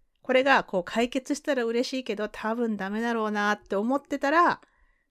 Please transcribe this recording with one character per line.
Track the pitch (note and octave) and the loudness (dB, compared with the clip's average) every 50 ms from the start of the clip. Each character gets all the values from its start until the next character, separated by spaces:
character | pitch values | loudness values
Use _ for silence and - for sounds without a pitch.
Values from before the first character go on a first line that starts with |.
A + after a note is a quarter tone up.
| _ _ _ _ | _ _ _ _
こ | _ - | _ 0
れ | B3+ B3+ C4 | 2 2 4
が | C#4 C4+ A3 F3+ | 4 4 4 2
こ | - - F#3 | 0 -2 -4
う | F3 | -4
解 | - - A3+ A#3 B3 | -2 0 0 0 0
決 | - C#4 B3+ - C#4+ | 0 -4 -4 -4 -4
し | C4+ | -4
た | - - C#4+ | -2 -2 -2
ら | B3+ A#3 | 0 0
嬉 | A3+ A3+ A#3 C4 - | 0 0 0 -2 -2
し | - C4 | -4 -6
い | B3+ | -4
け | - G#3 | -4 -4
ど | G3+ G#3 G#3 | -4 -6 -6
多 | - - - G#3+ A3+ | -6 -6 -4 -4 -2
分 | A#3+ A#3+ A3+ A3 G3 | -2 -2 -2 -2 -4
ダ | G3 F#3+ | -6 -6
メ | G3+ G#3+ | -4 -4
だ | A#3 A#3+ A#3 | -2 -2 -2
ろ | A#3 G#3+ | -2 -2
う | G#3+ | -2
な | G#3 G#3 G#3 G#3 G#3 | -2 0 0 0 0
っ | G#3 | -2
て | - - G#3 | -4 -4 -2
思 | G3 G#3 A#3 C4 | -2 0 0 0
っ | C#4 | -2
て | - - D4 C#4 | -2 -4 -4 -2
た | - C#4 | 0 2
ら | D4 E4 F4 D4+ D#3+ - _ _ _ _ _ _ _ _ _ _ | 4 4 4 4 2 0 _ _ _ _ _ _ _ _ _ _